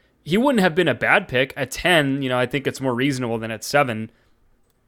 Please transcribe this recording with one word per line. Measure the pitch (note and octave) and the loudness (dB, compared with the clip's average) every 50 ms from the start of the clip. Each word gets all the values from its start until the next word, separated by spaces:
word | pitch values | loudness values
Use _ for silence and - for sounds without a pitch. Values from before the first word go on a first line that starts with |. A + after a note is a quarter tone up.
| _ _ _ _ - | _ _ _ _ -6
He | D3 F3 | -2 0
wouldn't | A3 B3+ D4 B3+ G#3+ | 0 2 2 2 4
have | F#3 F3+ D3+ | 2 2 2
been | F#3 F3 | 2 2
a | D3 A#2 | 2 0
bad | - - A#2 D3+ G#3 F#3+ | 0 2 2 2 2 2
pick. | - C3 B2 C#3 - - | 0 0 0 0 -2 -4
At | C#3+ C3+ - | -8 -8 -8
ten, | - - - E3+ F3+ D#3 C#3+ C3+ C3+ C#3+ | -6 -2 0 2 2 2 2 2 -2 -2
you | C3+ B2+ | -2 -2
know, | B2+ B2 | 0 0
I | B2+ | 0
think | A#2+ D3 C#3 C3 | 0 -2 -4 -4
it's | C3+ - - | -4 -4 -4
more | C3+ C3 A#2+ | -4 -2 -2
reasonable | A#2+ C3+ D3 C3+ B2+ B2+ A2+ A#2 | 0 0 0 0 -2 -2 -4 -4
than | A2+ A2+ A2 | -4 -6 -6
at | A2+ G#2+ - | -8 -10 -6
seven. | - - C#3+ C#3+ B2 A2 A2 A2 A2 _ _ _ _ _ _ _ _ _ _ _ _ _ _ _ | 0 2 2 2 2 -2 -6 -8 -10 _ _ _ _ _ _ _ _ _ _ _ _ _ _ _